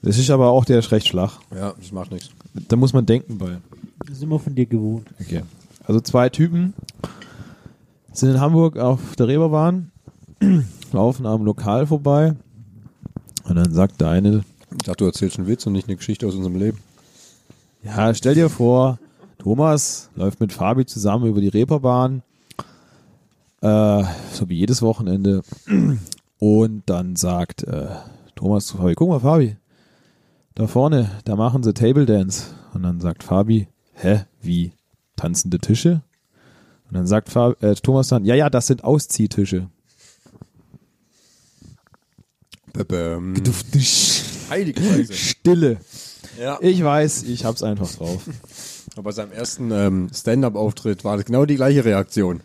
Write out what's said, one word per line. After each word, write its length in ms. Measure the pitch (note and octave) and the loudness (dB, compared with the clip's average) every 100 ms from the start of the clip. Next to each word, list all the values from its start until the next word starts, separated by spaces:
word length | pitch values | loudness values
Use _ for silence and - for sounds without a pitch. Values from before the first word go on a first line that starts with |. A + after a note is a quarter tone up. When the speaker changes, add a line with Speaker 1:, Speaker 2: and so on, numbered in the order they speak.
Speaker 1:
Das 160 | - G#2+ | 0 2
ist 120 | C3 | 4
aber 200 | C#3 B2 | 4 6
auch, 140 | B2+ | 4
der 140 | A#2+ A#2+ | 4 2
ist 140 | A2 | 4
recht 160 | A2 - | 2 2
flach. 320 | F#2 G2 - _ | 0 -4 -6 _
Speaker 2:
Ja, 220 | F#2 G2+ F2+ | -12 -12 -12
das 120 | F2+ | -14
macht 220 | G2 F2+ | -14 -12
nichts. 180 | F2+ - _ - - - | -14 -16 _ -18 -18 -2
Speaker 1:
Da 80 | A2+ | 2
muss 160 | C3 | 4
man 140 | C3 G#2+ | 2 2
denken 320 | A2+ - G#2+ | 0 0 -10
bei. 200 | F#2 F2+ - - - _ - | -10 -12 -16 -20 -20 _ -16
Speaker 3:
Das 100 | C3+ | -12
ist 40 | |
immer 160 | D3 D#3 | -4 -4
von 160 | D3 | -4
dir 120 | C3+ A#2+ | -4 -2
gewohnt. 420 | A#2 G#2+ A2+ A2 - | -2 -4 -6 -10 -18
Speaker 1:
Okay. 220 | - E2 E2+ - - _ | -10 -10 -10 -18 -20 _
Also 160 | - A2 | -2 -2
zwei 280 | A#2 B2+ B2 | 0 0 0
Typen 460 | - E3 E3+ F3+ G3+ - - - - - - - - - _ _ _ _ | 2 0 0 -4 -6 -18 -16 -18 -18 -20 -20 -20 -20 -20 _ _ _ _
sind 180 | - C3 | -2 2
in 100 | C3 | 2
Hamburg 360 | C#3+ D#3+ E3 D3+ | 4 4 4 2
auf 380 | B2 C3 - - | 0 0 -4 0
der 100 | A#2+ | 2
Reeperbahn, 640 | C#3+ D#3+ D3+ D#3+ F3+ E3+ _ - _ - - | 2 2 2 2 0 -6 _ -20 _ -20 0
<clears throat> 240 | G3+ F3+ A2 - - | 4 4 2 -8 -6
laufen 320 | F#2+ G#2+ C3 | 0 0 0
am 200 | A#2+ A2 | -2 -2
Lokal 420 | G#2+ G#2+ G2 G#2+ D3 | 0 -2 0 0 0
vorbei 480 | D#3 C#3+ C#3+ D#3 D3 - - - - - _ - - - - | 0 2 4 4 0 -8 -20 -20 -20 -20 _ -18 -18 -14 -14
und 100 | - E2+ | -2 0
dann 160 | F2 | 2
sagt 280 | E2 G2 - | 2 0 2
der 80 | D#2+ | 0
eine 360 | E2+ G2+ G#2 F#2+ _ _ | 2 4 2 -2 _ _
Speaker 2:
Ich 60 | - | -12
dachte, 140 | - F2 | -8 -2
du 60 | G2 | -2
erzählst 320 | - G2 - | 0 -4 -4
einen 80 | F#2 | -4
Witz 200 | A#2 - | -2 -2
und 60 | |
nicht 140 | G2 F#2+ | -4 -4
eine 80 | F#2 | -8
Geschichte 300 | - G#2 G#2+ | -6 -4 -4
aus 80 | |
unserem 220 | F#2+ F#2 F2+ | -4 -4 -2
Leben. 220 | G2+ G#2+ - _ _ _ - _ _ - _ _ | -2 -4 -12 _ _ _ -20 _ _ -20 _ _
Speaker 1:
Ja, 280 | G#2 G#2 A2 | -10 -2 0
stell 220 | A2+ B2 | 2 2
dir 160 | D3+ D#3+ | 4 2
vor, 480 | - A#2+ B2 C3 B2 - _ - _ | 2 2 4 2 0 -10 _ -20 _
Thomas 720 | G2 A#2 D#3 D3+ - - - - | -2 2 2 2 -2 -8 -14 -4
läuft 240 | F#2 - | -4 -2
mit 120 | G#2+ | -4
Fabi 320 | - F2+ B2+ | -2 -2 0
zusammen 420 | C3 - G2+ G#2+ A#2+ | -2 -2 0 0 0
über 140 | G2+ | 2
die 80 | G2 | 2
Reeperbahn, 760 | G#2 B2+ D3+ C3 B2 B2+ C3 - _ _ - - _ _ _ _ _ _ _ _ _ | 2 2 2 2 2 0 -2 -10 _ _ -20 -18 _ _ _ _ _ _ _ _ _
äh, 440 | G#2+ G#2+ G#2+ G#2 F#2+ E2 - | 0 4 4 2 0 -4 -12
so 160 | - F2+ | -8 -6
wie 80 | E2+ | -2
jedes 260 | G2+ B2+ | 0 2
Wochenende. 600 | A2+ A2 G2+ F#2+ G2 G2 - - - | 0 0 -2 0 2 0 -4 -16 -2
<clears throat> 320 | G3+ D#3+ B2 F2 - _ _ | 0 2 0 -6 -16 _ _
Und 420 | G#2 G#2+ A2 G#2+ - | 2 4 2 0 -4
dann 280 | F2 F2+ F2+ | -4 -4 -4
sagt, 460 | F2+ F2+ F2 - | -2 -2 -4 -8
äh, 240 | - D2+ C#2 - - - _ | -8 -8 -8 -12 -18 -20 _
Thomas 320 | - F#2+ G#2 - | -8 -2 -2 -2
zu 100 | G2 | -2
Fabi, 160 | F2+ E2+ | 0 2
„Guck 120 | E3+ | 2
mal, 100 | D#3 | 2
Fabi, 360 | B2+ D#3+ B2 G#2 _ _ _ _ _ _ _ _ _ - | 4 4 2 -2 _ _ _ _ _ _ _ _ _ -6
da 100 | A2 | -2
vorne, 420 | A#2+ C#3 D3+ G#2+ G2+ | 2 2 2 0 -4
da 120 | - G#2 | -6 -2
machen 260 | A2+ C3 | 0 2
sie 100 | A2+ | 0
Table 320 | G2+ A2+ C3+ | 2 2 4
Dance.“ 420 | C3+ G#2 F#2+ F#2 - - - | 4 4 2 -4 -10 -18 -12
Und 80 | F#2+ | -6
dann 180 | F2+ F2 | -4 -2
sagt 220 | F2 D#2+ | -4 -6
Fabi, 460 | - F#2 G#2 A2+ G2+ _ _ | -2 0 4 2 0 _ _
„Hä, 300 | - F#2 G#2 G2 _ | -6 0 0 0 _
wie, 300 | - F2 F2 _ _ _ _ | -4 -2 -2 _ _ _ _
tanzende 460 | - E2+ F2 F#2 F2 | -8 -4 -4 -2 -4
Tische?“ 420 | - A2+ E3 E3+ - _ _ _ _ _ _ _ _ | 0 2 2 0 -4 _ _ _ _ _ _ _ _
Und 80 | F2+ | -4
dann 100 | F2+ | 2
sagt 220 | G#2+ - | 0 0
Fabi, 240 | - A#2+ A#2+ | 0 2 2
äh, 100 | G#2 G#2 | 0 0
Thomas 320 | - C3+ C3+ | 2 2 2
dann, 160 | B2+ | 2
„Ja, 100 | G2+ | 4
ja, 160 | B2+ D3 | 4 4
das 160 | C3 - | 0 0
sind 160 | B2+ | -2
Ausziehtische.“ 840 | - D3+ - - G#2+ - G2 F#2 F2+ _ _ _ _ _ _ - - _ _ - _ _ _ _ _ _ _ _ - - _ _ _ _ _ _ _ - _ | 2 0 0 -2 -2 0 -2 -2 -6 _ _ _ _ _ _ -20 -20 _ _ -20 _ _ _ _ _ _ _ _ -20 -20 _ _ _ _ _ _ _ -20 _
Speaker 2:
Ba-bam. 640 | - G#2 F2+ E2+ E2 F2+ | -10 -4 -4 -4 -4 -4
Speaker 1:
Geduftisch. 880 | F#2+ F#2+ G2 - C#3+ B2+ - - - - - - | -2 -2 -4 -2 0 2 0 0 -2 -6 -12 -8
Speaker 2:
Heilige 320 | E3 F#3+ C3 | -4 -4 -2
Scheiße. 300 | G3 F#3+ A#2+ | 0 0 0
Speaker 1:
Stille. 640 | F#2+ - - F3 F3 D3+ A2 - - - - - - | -4 -6 -2 2 4 4 0 -8 -20 -20 -20 -20 -10
Speaker 2:
Ja. 180 | B2 C#3+ | -8 0
Speaker 1:
Ich 200 | F#3 F3+ | 2 2
weiß, 420 | D#3 D3 D3+ - | 2 2 0 -2
ich 200 | - A#2+ | -6 -6
hab's 180 | A#2 A#2 | -4 -4
einfach 280 | G#2+ G#2 F2+ | -4 -4 -6
drauf. 280 | - E2 F2+ - B2+ - - | -8 -8 -8 -10 -16 -18 -20
Speaker 2:
<laughs> 340 | - - - | -20 -18 -20
Aber 80 | - | -14
bei 80 | G#2 | -10
seinem 200 | G#2 G#2 | -10 -10
ersten, 380 | G2+ A#2+ - B2 | -10 -10 -8 -4
ähm, 380 | G#2+ G2+ F#2+ F2+ | 0 0 0 -4
Stand-up-Auftritt 920 | - - A#2+ C3 G#2 G#2+ - A#2 G2 | -6 -2 0 0 0 -4 -4 -4 -4
war 120 | G#2+ G#2 | -4 -4
das 80 | G2 | -2
genau 180 | A#2+ | 2
die 120 | D3 C#3+ | 2 2
gleiche 280 | C3 C#3+ | 4 4
Reaktion. 560 | A#2 G2 G2 - F#2+ E2+ | 4 2 0 0 0 -2